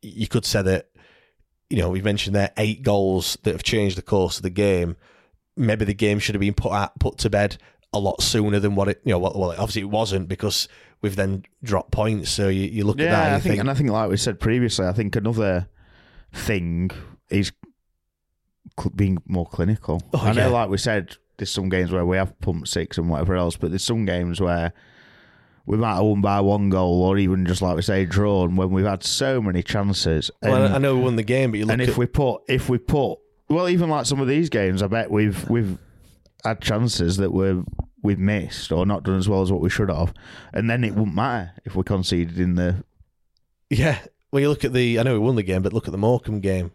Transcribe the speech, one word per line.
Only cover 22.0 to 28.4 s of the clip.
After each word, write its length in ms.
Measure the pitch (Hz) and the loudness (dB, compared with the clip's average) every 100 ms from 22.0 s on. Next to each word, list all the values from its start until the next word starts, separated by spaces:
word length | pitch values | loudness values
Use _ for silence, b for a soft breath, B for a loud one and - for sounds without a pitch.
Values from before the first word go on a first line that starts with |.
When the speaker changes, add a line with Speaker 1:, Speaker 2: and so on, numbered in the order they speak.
| 87 | 0
Speaker 2:
we 120 | 95 | 0
have 220 | 95 - | -2 -4
pumped 260 | - 85 71 | -4 -4 -4
six 300 | - 82 - | -4 -4 -4
and 120 | 82 | -2
whatever 260 | 78 87 90 | 0 0 0
else, 200 | 87 - | 0 -2
but 140 | 85 | -4
there's 140 | 92 | -4
some 220 | - 117 101 | -2 -2 -2
games 360 | 87 87 85 | -2 -4 -2
where 320 | 92 87 85 b b b b b b b b b - | 0 0 -2 b b b b b b b b b -4
we 120 | 110 | 0
might 180 | 113 92 | 0 2
have 80 | |
won 180 | 104 104 | 2 2
by 200 | 101 101 | 2 2
one 280 | 98 104 101 | 2 2 2
goal 320 | 95 90 87 | 2 2 4
or 140 | 92 98 | 4 2
even 280 | 95 95 90 | 2 2 0
just, 160 | 90 | 0
like 140 | 92 85 | 0 0
we 60 | |
say, 240 | 92 98 92 | 0 0 0
drawn 500 | 92 104 101 | 2 2 2